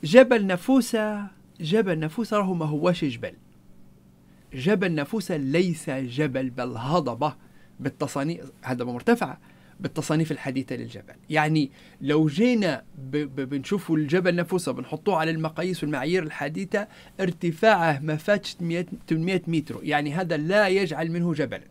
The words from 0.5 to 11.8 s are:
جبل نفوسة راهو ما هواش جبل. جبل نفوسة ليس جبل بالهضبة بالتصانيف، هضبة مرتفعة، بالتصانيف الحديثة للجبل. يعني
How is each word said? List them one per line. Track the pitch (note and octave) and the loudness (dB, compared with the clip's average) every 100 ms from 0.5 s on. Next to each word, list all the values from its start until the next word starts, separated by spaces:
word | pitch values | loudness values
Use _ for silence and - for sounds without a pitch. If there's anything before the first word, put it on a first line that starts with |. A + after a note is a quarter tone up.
| F3+ - C4+ A#3+ A3+ G#3+ G#3 G3+ - - - | -2 4 2 4 0 -2 -4 -10 -14 -20 -10
جبل | D#3+ G#3 G3 D#3+ | 0 2 2 0
نفوسة | D#3 D#3 A3 G#3 | -2 -4 -2 0
راهو | F#3+ | 0
ما | F3+ D#3 | 0 -2
هواش | D3+ F3 F3+ | 0 2 2
جبل. | D3+ A#2 G2 - - - - - - - - _ - - - | 0 -4 -10 -12 -20 -20 -20 -20 -20 -20 -20 _ -20 -20 -16
جبل | C3+ C#3 G#3 F#3+ | -4 0 2 2
نفوسة | D#3 C#3+ A3+ - E3+ | 0 -2 -4 -2 -4
ليس | C3+ D#3 F#3 D#3+ - | 0 2 2 0 -4
جبل | C3+ C3 A#2+ D3+ C3 C3 | -6 -4 -2 0 0 -4
بالهضبة | B2 B2+ A#2+ B2 E3+ C3+ A#2 D3 - - - - - | -4 -6 -4 0 0 0 -2 -2 -4 -18 -20 -20 -8
بالتصانيف، | C3+ - C#3+ D3 C#3+ E3+ C#3 - | -8 -4 -6 -2 -4 -4 -10 -14
هضبة | C3 B2+ B2 | -6 -4 -4
مرتفعة، | A#2+ - A#3 E3 C#3 - - - - | -4 2 2 2 -8 -18 -20 -20 -10
بالتصانيف | - - D3 D#3 D#3 | -8 -6 0 0 0
الحديثة | C#3+ C#3+ C3 B2+ B2 | -2 -4 -4 -6 -8
للجبل. | A#2 A#2 - - - | -10 -12 -18 -20 -4
يعني | D3+ D3+ D#3+ C#3 - | 0 2 2 0 -4